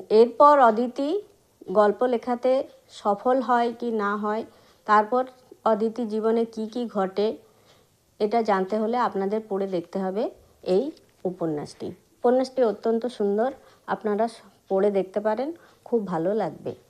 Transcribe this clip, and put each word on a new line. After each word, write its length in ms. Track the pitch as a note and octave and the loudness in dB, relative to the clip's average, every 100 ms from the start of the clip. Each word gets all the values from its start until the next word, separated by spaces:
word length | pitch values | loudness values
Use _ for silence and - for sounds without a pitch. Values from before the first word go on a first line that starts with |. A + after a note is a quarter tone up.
| - | 4
এরপর 500 | G#3+ A#3+ - D4 D4 | 6 6 8 8 8
অদিতি 600 | A#3+ G#3+ B3 B3 C#4 G4+ - _ _ _ - | 6 4 -2 -4 -4 -4 -6 _ _ _ -2
গল্প 320 | G3 G#3 G3+ | 2 2 2
লেখাতে 680 | B3+ A#3 B3 A#3+ B3+ C4 - - _ | 0 -2 -2 -2 0 0 -2 -12 _
সফল 520 | - G#3+ G3+ B3 C4+ | -6 -4 -2 0 0
হয় 320 | A3+ A#3+ A#3+ | 2 0 0
কি 180 | A#3 A#3+ | -4 -4
না 260 | A3 G3+ G#3 | -4 -2 -4
হয়, 280 | G#3 G#3+ - - _ _ | -4 -4 -8 -16 _ _
তারপর 400 | - G#3+ G#3 B3 B3+ - _ - | 2 4 4 0 -2 -10 _ -4
অদিতি 420 | A3 G#3+ A3 A3+ A3+ | 0 0 0 -4 -4
জীবনে 380 | G#3+ A3 A#3 | -2 0 0
কি 220 | A3+ A3 A3 | -2 -6 -8
কি 200 | B3 A#3 | -8 -6
ঘটে, 500 | G#3 F#3+ G3 G#3+ - - _ _ _ _ _ _ - | -4 -2 -2 -2 -4 -14 _ _ _ _ _ _ -6
এটা 240 | G#3+ A#3 | -2 0
জানতে 360 | A3 G3 F#3 G#3+ | 0 0 0 -2
হলে 180 | A3 A#3+ | -2 -2
আপনাদের 420 | A#3+ G3 G3 G#3+ A3 | -2 -2 -2 -4 -4
পড়ে 180 | G3 G3 | -4 -2
দেখতে 320 | F3+ E3+ G3 | -4 -6 -6
হবে 320 | F#3+ G3 E4 - _ _ | -4 -4 -6 -8 _ _
এই 300 | - F#3 C#4 - _ _ | -2 0 0 -8 _ _
উপন্যাসটি। 600 | F#3 F3+ E3 D3 C3+ - E3+ | -8 -6 -4 -4 -8 -12 -14
উপন্যাসটি 760 | F3 _ _ B3 B3+ B3+ - | -14 _ _ 2 2 0 0
অত্যন্ত 440 | A3 G#3 A#3 A3+ A#3+ | 0 0 -2 -2 -4
সুন্দর, 460 | - G3+ G3+ B3+ - - _ - | -2 -2 0 -2 -4 -16 _ -8
আপনারা 420 | E3+ G#3+ G#3 A#3 | -6 -2 -2 -2
স-, 120 | - - _ - | -4 -20 _ -4
পড়ে 220 | F#3+ G#3 | 0 2
দেখতে 300 | G3 F#3 G#3 | 2 -2 -2
পারেন, 320 | G#3+ G#3+ C#4 E4+ - _ | -2 -2 -4 -8 -18 _
খুব 220 | - A#3+ G3 | -4 -2 -2
ভালো 280 | E3+ E3+ | -2 -2
লাগবে। 400 | G#3+ E3+ - - A#2+ | -2 -4 -6 -12 -12